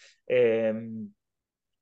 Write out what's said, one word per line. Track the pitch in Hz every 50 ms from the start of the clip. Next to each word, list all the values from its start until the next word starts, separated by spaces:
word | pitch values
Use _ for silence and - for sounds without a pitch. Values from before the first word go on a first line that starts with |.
| - - _ _ _ -
Eh, | - 127 123 117 113 113 113 110 110 113 117 113 113 110 107 101 - _ _ _ _ _ _ _ _ _ _ _ _ _